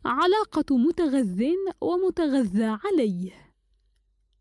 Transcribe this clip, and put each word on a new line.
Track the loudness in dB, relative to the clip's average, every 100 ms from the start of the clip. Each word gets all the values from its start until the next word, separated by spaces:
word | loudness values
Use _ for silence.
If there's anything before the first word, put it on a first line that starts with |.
| -4
علاقة | 0 2 2 0 -2 0 2
متغذ | 2 2 0 0 0 0 0 0 -4 -4
ومتغذى | -2 0 0 0 0 0 0 0
عليه. | -2 -4 -2 0 0 -2 -8 -14 -20 _ _ _ _ _ _ _ _ _